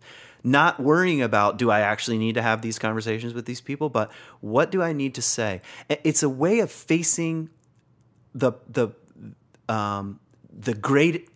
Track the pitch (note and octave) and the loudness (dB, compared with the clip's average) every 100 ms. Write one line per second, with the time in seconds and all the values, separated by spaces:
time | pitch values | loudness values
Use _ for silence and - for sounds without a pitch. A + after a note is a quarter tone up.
0 | - - - - B2 C#3 E3 - C3+ D#3+ | -20 -20 -20 -8 2 4 4 2 2 4
1 | F#3 D3+ A#2+ G#2+ G2+ - A#2+ G#2 G#2 G#2+ | 4 2 2 2 2 2 2 4 2 0
2 | - A2+ A2+ A2+ A2+ A2 A2+ A2 A2 A2+ | -2 -2 0 0 0 0 -2 -4 -4 -2
3 | A2 A2 A#2+ A#2 A#2 B2 - C#3 D3+ A#2 | -4 -4 -6 -8 -8 -10 -8 -6 -2 -2
4 | G#2+ - - - G#2 A#2 E3 G3 E3+ D3+ | -2 -6 -20 -16 -2 2 2 2 -2 -2
5 | C3+ B2 A#2 - A2 F#2 - - - D3+ | -4 -4 -4 -2 -2 -4 -10 -12 -6 -2
6 | D#3+ D3+ D3 C3 E3 A3+ F#3+ - - E3 | 0 2 2 2 2 2 0 -4 -2 0
7 | E3 - E3 D#3+ D#3+ _ _ _ _ _ | 2 0 -2 -4 -8 _ _ _ _ _
8 | _ _ _ B2+ B2+ - - B2 A2+ - | _ _ _ -2 0 -2 -6 -2 -2 -4
9 | _ - G#2+ - _ _ - A2 G#2 G2+ | _ -20 -20 -20 _ _ -4 -2 -2 -4
10 | G2 G2 _ _ - - A2 A2 G#2 C#3 | -8 -12 _ _ -20 -10 -6 -4 2 4
11 | E3 E3+ - | 4 2 -8